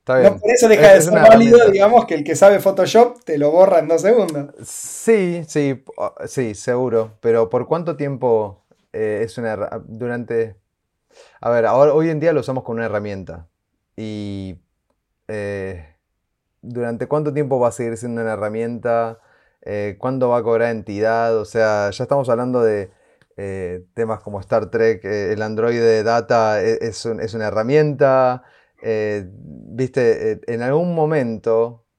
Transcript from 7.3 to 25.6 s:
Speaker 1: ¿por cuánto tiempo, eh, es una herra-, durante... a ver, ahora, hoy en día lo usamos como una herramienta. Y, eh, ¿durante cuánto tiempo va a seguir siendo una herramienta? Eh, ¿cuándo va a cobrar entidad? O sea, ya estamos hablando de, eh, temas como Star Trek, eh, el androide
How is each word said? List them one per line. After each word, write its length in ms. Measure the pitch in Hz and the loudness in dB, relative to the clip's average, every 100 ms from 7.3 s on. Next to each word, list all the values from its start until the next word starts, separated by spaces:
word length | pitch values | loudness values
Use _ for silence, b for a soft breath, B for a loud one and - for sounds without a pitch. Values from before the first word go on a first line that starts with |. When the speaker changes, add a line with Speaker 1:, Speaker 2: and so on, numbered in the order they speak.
| 117 113 | 2 2
Speaker 1:
¿por 180 | 123 120 | -2 -2
cuánto 280 | 160 170 147 | -4 -4 -6
tiempo, 680 | 143 135 127 113 104 92 _ _ _ | -8 -4 0 0 -2 -10 _ _ _
eh, 280 | - 110 104 | -6 -4 -4
es 140 | 110 - | -6 -6
una 140 | 117 | -8
herra-, 300 | 107 101 113 117 | -6 -8 -10 -14
durante... 680 | 113 120 120 117 117 113 98 _ _ _ _ _ b b b | -12 -8 -8 -6 -4 -6 -8 _ _ _ _ _ b b b
a 100 | - | -2
ver, 160 | 120 113 | 0 2
ahora, 280 | 117 147 | 4 4
hoy 160 | 147 160 | 4 0
en 100 | 156 | -2
día 120 | 160 | 0
lo 80 | 156 | -2
usamos 240 | 123 131 | -4 -8
como 120 | - 117 | -8 -8
una 80 | 113 | -6
herramienta. 600 | 104 104 98 87 85 85 _ _ _ _ - | -6 -6 -12 -12 -16 -18 _ _ _ _ -14
Y, 600 | 110 107 101 98 95 85 _ _ _ _ _ _ _ | -12 -10 -10 -10 -12 -14 _ _ _ _ _ _ _
eh, 580 | 107 101 101 95 90 76 _ _ _ _ _ _ _ | -10 -8 -8 -8 -12 -18 _ _ _ _ _ _ _
¿durante 440 | - 120 120 117 123 | -14 -8 -8 -8 -6
cuánto 240 | 147 151 | -4 -4
tiempo 260 | 139 151 131 | -6 -4 -2
va 80 | 120 | -2
a 40 | |
seguir 240 | - 117 113 | -2 -8 -8
siendo 260 | 120 117 | -10 -8
una 100 | 113 | -6
herramienta? 880 | 107 107 110 117 120 120 117 117 113 _ _ _ _ | -6 -6 -6 -8 -6 -4 -4 -4 -10 _ _ _ _
Eh, 340 | - 101 104 98 | -12 -8 -8 -8
¿cuándo 300 | 123 131 123 | -8 -4 -2
va 80 | 120 | 0
a 40 | |
cobrar 280 | 113 113 117 | 0 0 0
entidad? 680 | 113 104 101 110 113 117 113 | -4 -8 -4 -2 0 0 -2
O 80 | |
sea, 460 | 104 117 110 107 101 | -2 -2 0 0 -2
ya 140 | 98 | -6
estamos 240 | 123 143 127 | -4 -2 0
hablando 340 | 117 123 127 | -2 -2 0
de, 280 | 117 104 95 _ _ _ _ - | 0 0 -6 _ _ _ _ -14
eh, 480 | 101 95 90 90 90 | -10 -8 -8 -10 -14
temas 260 | - 113 107 | -8 -6 -6
como 200 | - 101 | -10 -14
Star 300 | 90 117 104 | -4 -4 -2
Trek, 340 | 117 113 110 | 0 0 0
eh, 280 | 95 104 104 | -4 -6 -4
el 100 | 104 | -4
androide 380 | 107 107 | -6 -4